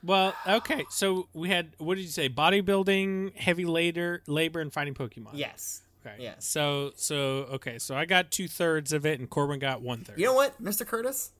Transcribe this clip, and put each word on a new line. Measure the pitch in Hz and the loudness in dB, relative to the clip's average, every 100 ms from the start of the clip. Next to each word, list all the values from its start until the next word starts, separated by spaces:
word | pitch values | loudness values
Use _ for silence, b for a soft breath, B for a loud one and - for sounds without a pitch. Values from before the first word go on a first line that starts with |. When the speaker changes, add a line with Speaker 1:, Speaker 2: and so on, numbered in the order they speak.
| 170 | 4
Speaker 1:
Well, | 190 190 - - | 4 4 0 2
okay. | 214 - 302 208 | 2 2 -4 -2
So | - 196 185 180 | 0 2 0 -4
we | 156 175 | -6 0
had, | 180 165 - | 0 0 -6
what | 156 190 | -2 -2
did | |
you | 180 | -2
say? | 147 139 | -2 -2
Bodybuilding, | 127 156 196 190 196 190 196 196 190 190 - | 4 4 4 4 4 4 2 2 -2 -4 -2
heavy | - 175 | 0 2
later, | 175 165 170 170 175 175 - | 2 2 2 0 -4 -4 -2
labor, | 147 165 165 | 0 2 0
and | 151 | -4
fighting | 151 143 | -4 -4
Pokemon. | 135 127 - 110 | -6 -8 -10 -14
Speaker 2:
Yes. | 143 135 - - - _ _ 233 | -8 -8 -8 -10 -12 _ _ -16
Speaker 1:
Okay. | 117 | -12
Speaker 2:
Yes. | 120 - - | -12 -10 -4
Speaker 1:
So, | 156 147 143 143 - | 0 0 0 -4 -4
so, | - 147 139 135 139 | -4 0 0 -2 -4
okay. | 135 - 117 | -6 -8 -8
So | - 135 | -6 -4
I | |
got | 165 185 170 | 2 2 2
two-thirds | - 180 - 165 160 139 | -4 -4 0 2 2 0
of | 151 147 | 0 0
it, | 143 | -2
and | 123 | -2
Corbin | - 143 143 | 0 0 0
got | 135 127 | -2 -2
one-third. | 123 117 - 143 | -4 -6 -8 0
Speaker 2:
You | 220 | 4
know | |
what, | 262 277 - | 6 4 2
Mister | 220 208 | -4 -4
Curtis? | - 226 240 269 - _ | -2 -4 -4 -4 -8 _